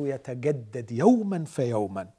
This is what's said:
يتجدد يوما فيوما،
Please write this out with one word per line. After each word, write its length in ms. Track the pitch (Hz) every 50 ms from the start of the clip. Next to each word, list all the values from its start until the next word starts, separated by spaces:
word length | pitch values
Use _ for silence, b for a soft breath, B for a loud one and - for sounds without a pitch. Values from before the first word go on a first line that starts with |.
| 147
يتجدد 840 | 139 135 127 - 135 127 123 123 147 147 131 113 104 - 123 113 113
يوما 520 | 117 120 160 233 254 226 214 196 190 170 156
فيوما، 640 | - - - 131 120 117 107 104 95 95 95 92 - -